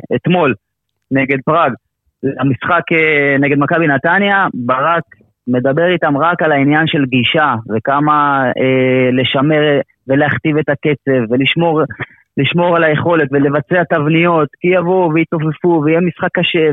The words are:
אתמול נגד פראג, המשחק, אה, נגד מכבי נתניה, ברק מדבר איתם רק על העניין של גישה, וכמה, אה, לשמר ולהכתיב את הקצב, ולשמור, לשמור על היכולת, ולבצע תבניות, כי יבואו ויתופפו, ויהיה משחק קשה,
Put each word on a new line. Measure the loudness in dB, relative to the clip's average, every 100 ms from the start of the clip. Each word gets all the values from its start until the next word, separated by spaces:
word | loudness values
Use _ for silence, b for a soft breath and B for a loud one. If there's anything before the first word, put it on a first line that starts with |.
| -2 -4
אתמול | 0 2 0 -2 _ _ _ _ -4
נגד | -2 0 -2 0
פראג, | 0 0 -2 _ _ _ _ -6 -2
המשחק, | -2 -2 -2 -2 0
אה, | 0 0 0 0 2
נגד | 0 0
מכבי | 0 0 0
נתניה, | 0 2 0 2 0 0
ברק | -2 -4 -2 0 -2 -4 _ _ _ -4
מדבר | -2 0 2 2
איתם | 0 0 0
רק | 0 0
על | 0
העניין | 2 2 2 0
של | 0 0
גישה, | 0 0 0 0 -2 -4 -6
וכמה, | -2 0 2 2 2 0 0
אה, | 0 0 2 2 2 2
לשמר | 0 0 0 0 2 2 0 -2 _ -2
ולהכתיב | 0 0 -2 -2 -2
את | -2
הקצב, | -2 -2 -2 -2 -2 0
ולשמור, | 0 0 0 0 0 -2 B B B B -4
לשמור | -2 0 0 2
על |
היכולת, | 2 0 0 0 0
ולבצע | 0 0 0 -2 -2
תבניות, | 0 0 0 0 2 0 -2 -2
כי | 0
יבואו | 0 0 0 0
ויתופפו, | 0 -2 -2 -4 -2 0 2 2
ויהיה | 0
משחק | 0 -2 -4
קשה, | -2 -2 0 0